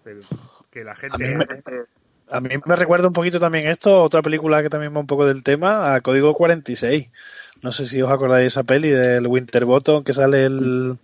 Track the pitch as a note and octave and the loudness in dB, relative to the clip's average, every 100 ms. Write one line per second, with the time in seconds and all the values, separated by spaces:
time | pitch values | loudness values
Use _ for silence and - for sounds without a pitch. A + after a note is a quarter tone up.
0 | A2+ G#2 - - - _ _ B2 G#2+ G#2 | -20 -20 -14 -16 -16 _ _ -20 -18 -14
1 | C3+ C3+ C3 C#3+ - C3+ C3+ B2+ A#2+ _ | -12 -8 -6 -6 -8 -10 -14 -14 -14 _
2 | _ _ _ B2+ B2+ C3+ D#3 F3 E3+ F3 | _ _ _ -8 -6 -6 -2 0 2 2
3 | F3+ F3 F3 F3 E3+ D#3+ D3+ E3 G#3 G3 | 2 0 -2 0 0 0 -2 0 4 4
4 | D#3+ D#3+ D#3 D#3 D#3 D3+ D3+ D3+ D3 D3+ | 4 2 0 -2 0 0 0 -6 -6 -6
5 | C#3+ C#3+ C#3+ C3+ B2+ C#3+ F#3 G#3+ D#3 C3+ | -4 0 2 0 0 0 0 0 0 0
6 | B2+ C3+ D3 D3+ E3+ E3 C#3 A#2+ A#2+ D3 | 0 2 2 4 2 0 -4 -6 -2 -2
7 | - - - - - _ - - B2+ C3 | -4 -16 -20 -20 -20 _ -8 -6 -4 -2
8 | C3 C3+ C3 B2+ B2+ C#3 B2 C3+ D#3 C3+ | 0 0 2 4 2 0 0 0 2 2
9 | B2 B2 A#2+ B2+ B2 B2 A#2+ C3+ C3+ D3+ | 2 2 0 -2 0 0 2 2 2 0
10 | C#3 C3+ C3+ C#3 C3+ C3+ C3 B2+ B2+ B2+ | 0 0 2 4 2 0 -2 -2 -4 -8